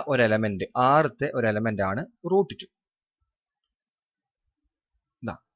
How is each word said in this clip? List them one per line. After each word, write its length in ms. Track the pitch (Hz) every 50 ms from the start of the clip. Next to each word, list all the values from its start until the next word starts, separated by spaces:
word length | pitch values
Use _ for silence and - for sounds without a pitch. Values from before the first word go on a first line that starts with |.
| - 147
ഒരു 100 | 135 123 120
എലമെന്റ്, 380 | 107 107 110 110 107 98 90 90 - - 123 127 131 143 156
R-ത്തെ 280 | 156 131 - - 139 147 -
ഒരു 80 | 127 117 110
എലമെന്റ് 320 | 104 107 113 113 107 98 98 95
ആണ് 120 | 98 127 185 - _ _ - 170
റൂട്ട് 240 | 185 202 190 - 113 -
ടു. 60 | - _ _ _ _ _ _ _ _ _ _ _ _ _ _ _ _ _ _ _ _ _ _ _ _ _ _ _ _ _ _ _ _ _ _ _ _ _ _ _ _ _ _ _ _ _ _ _ _ _ _ - 120
ഇതാ, 120 | 107 - - _ _ _